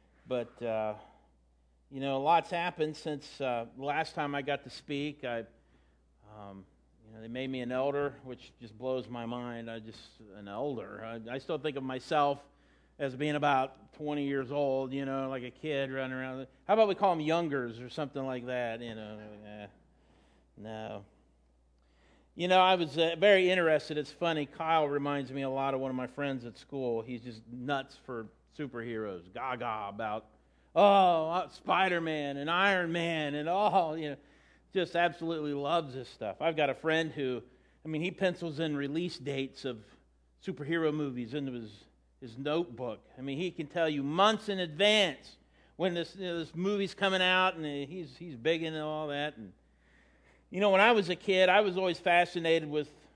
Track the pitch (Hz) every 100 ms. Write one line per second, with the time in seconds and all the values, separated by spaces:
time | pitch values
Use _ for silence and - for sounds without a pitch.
0 | _ _ - 123 117 - 120 110 107 104
1 | - _ _ _ _ _ _ _ _ 135
2 | 139 135 147 170 160 175 175 175 156 151
3 | 165 147 - - 131 120 117 127 143 147
4 | 156 - 147 143 139 143 123 - - 143
5 | 147 147 127 117 110 _ _ _ _ _
6 | _ _ 104 107 101 98 - _ _ _
7 | 110 110 113 123 131 131 120 127 139 143
8 | 143 - 127 123 - _ 117 107 127 131
9 | 113 120 117 123 120 117 113 113 110 104
10 | - _ 107 98 101 101 147 120 98 104
11 | 110 117 113 131 - 156 151 139 131 131
12 | - 156 143 123 - _ _ _ _ -
13 | 139 127 147 147 147 135 135 - - -
14 | 151 147 139 139 123 143 139 135 131 135
15 | 135 135 135 135 123 - 156 139 135 131
16 | 131 131 131 131 131 _ - 220 214 190
17 | 190 165 151 165 170 139 120 113 123 -
18 | 143 139 135 127 123 123 117 113 117 110
19 | 107 107 107 104 107 107 101 _ _ _
20 | _ _ _ _ _ - 104 110 107 107
21 | 104 _ _ _ _ _ _ _ _ _
22 | _ _ _ - 180 185 185 185 160 143
23 | 165 165 202 196 185 185 165 151 - 151
24 | 135 - 170 160 143 - 160 160 147 143
25 | 143 143 127 139 135 135 135 135 135 127
26 | 123 - 143 135 117 104 - 139 127 113
27 | 117 120 123 113 113 123 131 139 131 -
28 | - 120 110 _ _ - 139 123 117 113
29 | 107 90 87 110 131 123 120 110 101 104
30 | 110 110 - _ _ _ _ 160 202 202
31 | 185 165 160 175 - - 220 190 190 175
32 | 160 156 143 139 147 175 196 190 170 170
33 | 170 160 147 147 151 185 208 190 160 160
34 | 151 135 _ _ _ _ _ 190 170 170
35 | 175 - 165 160 151 143 143 170 147 127
36 | 120 - 107 - 156 156 143 127 160 160
37 | 160 151 131 123 - _ _ _ 156 156
38 | 180 - 185 175 170 143 165 143 139 156
39 | 175 - 131 139 135 - 135 113 - -
40 | _ _ _ _ - 143 143 170 156 151
41 | 143 123 113 147 135 123 110 101 - _
42 | _ _ 127 113 143 160 170 120 123 104
43 | _ - 135 139 180 - 151 175 160 147
44 | 139 165 208 214 - 190 175 151 202 214
45 | 185 131 - - _ _ _ - 180 170
46 | 165 196 185 170 160 160 190 208 196 -
47 | 196 190 185 185 185 170 156 143 139 185
48 | 147 127 175 123 139 165 160 160 151 156
49 | 151 143 151 113 98 - _ _ _ _
50 | _ _ _ _ _ 180 202 190 220 226
51 | 175 175 - 185 185 196 208 180 190 165
52 | 180 175 170 175 165 165 151 151 147 -
53 | -